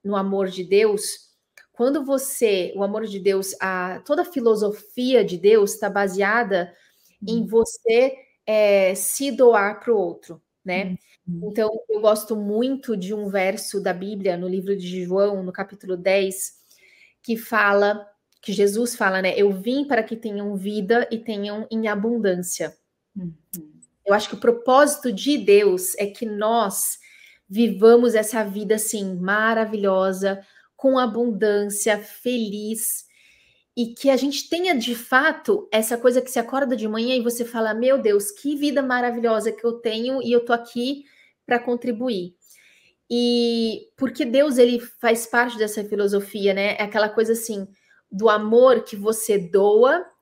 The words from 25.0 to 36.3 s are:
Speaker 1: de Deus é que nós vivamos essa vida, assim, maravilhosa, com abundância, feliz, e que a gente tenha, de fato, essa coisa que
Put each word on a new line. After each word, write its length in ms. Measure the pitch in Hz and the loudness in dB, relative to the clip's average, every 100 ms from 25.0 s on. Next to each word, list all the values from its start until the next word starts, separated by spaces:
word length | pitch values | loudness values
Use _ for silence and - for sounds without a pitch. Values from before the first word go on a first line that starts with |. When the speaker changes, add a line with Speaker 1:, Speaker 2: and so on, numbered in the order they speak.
| 254 | -6
Speaker 1:
de 260 | 190 269 294 | -4 -2 0
Deus 580 | 190 202 202 185 180 - | 6 6 6 2 -4 -4
é 100 | 202 | -6
que 180 | - | -6
nós 720 | 226 208 214 233 202 202 - - - - - _ _ | -8 -2 0 2 0 -2 -6 -8 -16 -20 -20 _ _
vivamos 680 | 202 226 185 226 240 240 | 0 0 6 8 8 6
essa 280 | 214 214 233 | 2 0 -4
vida, 320 | 202 196 202 | -4 -6 -2
assim, 400 | 214 - 214 196 | -2 -2 -6 -6
maravilhosa, 1300 | 180 185 208 220 226 214 214 196 190 190 190 196 196 - _ _ | -4 -2 0 2 0 -2 -2 0 2 0 0 -4 -4 -10 _ _
com 220 | _ 269 262 | _ 2 2
abundância, 1000 | 247 220 240 196 214 208 202 202 226 208 | 0 -2 -2 0 2 2 -2 -2 -2 -2
feliz, 1040 | 208 - 247 247 214 208 214 220 - - - _ _ _ _ _ _ - | -4 -8 -4 -4 -4 -6 -8 -6 -6 -8 -12 _ _ _ _ _ _ -6
e 100 | 233 | -6
que 140 | 240 277 | 0 2
a 80 | 262 | 2
gente 320 | 277 277 - | 0 -4 -6
tenha, 260 | 330 370 277 | -4 0 -2
de 180 | 233 | -2
fato, 720 | 233 - 262 311 302 - 202 - | -8 0 2 2 -2 -2 -2 0
essa 260 | 220 220 233 | -2 0 2
coisa 240 | 254 254 | 2 2
que 100 | 247 | 0